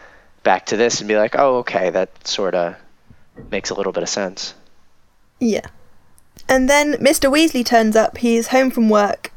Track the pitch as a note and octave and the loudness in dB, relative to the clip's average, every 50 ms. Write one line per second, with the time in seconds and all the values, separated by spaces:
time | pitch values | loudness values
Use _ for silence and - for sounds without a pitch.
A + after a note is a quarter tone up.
0 | - - - - _ _ _ _ - G#2+ F#2 F#2 - - A#2 G#2 A#2+ A#2 - - | -20 -20 -20 -20 _ _ _ _ -2 0 0 0 -2 -2 -2 0 0 0 -2 -2
1 | G#2+ G#2 G#2+ G#2 G#2+ A2+ - - C#3+ C3+ B2+ B2 B2 - - F2+ F#2 F2 E2 F#2 | -2 0 0 0 0 0 2 2 2 2 0 -2 -2 -4 -4 -2 -2 -2 -2 -2
2 | F#2+ - - - - - - - G2 F2+ F2+ F2+ E2+ E2+ F2+ - - - _ _ | -4 -4 -8 -12 -12 -10 -6 -6 -4 -2 -2 -2 -2 -4 -6 -10 -18 -20 _ _
3 | _ - - - - _ _ - - - G#2 G2 - - A2 G2 F#2+ F#2+ F2+ F2+ | _ -20 -20 -20 -20 _ _ -20 -14 -10 -10 -8 -8 -8 -6 -6 -6 -6 -4 -6
4 | E2+ - - G#2+ G2 F2+ F#2+ - - - - - - - - _ - _ _ _ | -6 -6 -6 -6 -6 -6 -8 -10 -14 -14 -14 -18 -20 -20 -20 _ -20 _ _ _
5 | _ _ _ _ _ _ _ - B3+ A3+ G3 - - - - - - - - - | _ _ _ _ _ _ _ -4 -2 -2 -2 -2 -6 -10 -18 -20 -20 -20 -20 -20
6 | _ _ _ - - _ - - - - C4 C4 B3+ C4 C#4+ D4 D4 D4 C#4 - | _ _ _ -20 -20 _ -20 -8 -2 0 2 2 4 4 4 2 2 0 0 0
7 | - C#4 D4+ - C#4 C4+ C#4 D#4 E4 D#4 - B3 A3+ - A#3+ A3+ A3 A3 G#3+ A3 | 2 2 2 2 2 2 4 4 2 2 2 -2 0 2 2 4 4 4 2 2
8 | G#3+ - - - A#3+ A#3 A#3 A#3 A#3 - C4 C4 C4+ C4 - A#3+ A3+ A3 G#3+ G#3 | 2 0 -2 -2 0 0 0 0 0 2 2 2 2 2 2 2 2 4 4 4
9 | G3+ G3 - - - - - | 2 0 -2 -6 -10 -8 -4